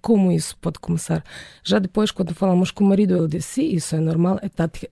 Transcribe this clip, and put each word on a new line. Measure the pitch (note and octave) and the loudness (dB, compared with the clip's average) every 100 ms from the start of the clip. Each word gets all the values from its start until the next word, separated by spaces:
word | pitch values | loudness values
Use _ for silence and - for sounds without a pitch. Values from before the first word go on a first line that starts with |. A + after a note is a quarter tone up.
como | - G#3+ F#3 | 2 2 4
isso | E3 - - | 0 -2 -8
pode | E3 - | -8 -8
começar. | - E3+ - D#3+ - - - - - | -4 -4 -2 -6 -6 -18 -20 -10 -2
Já | G#3 | 0
depois, | F#3 G#3+ G#3+ | 0 -2 -2
quando | - E3+ | -2 -4
falamos | E3+ G3 F3+ F#3 | -2 2 2 2
com | - G3 | 2 2
o | |
marido, | G3 G3+ F3+ | 4 4 2
ele | D#3+ | 0
disse: | E3 - - | -2 -6 -4
"Sim, | D#4 F3 | -2 -2
isso | - | -2
é | D#3+ | -2
normal, | D#3+ E3 F3 F#3+ | 0 2 2 0
é | G3+ | -4
tático, | - D#3+ - - | -4 -4 -4 -10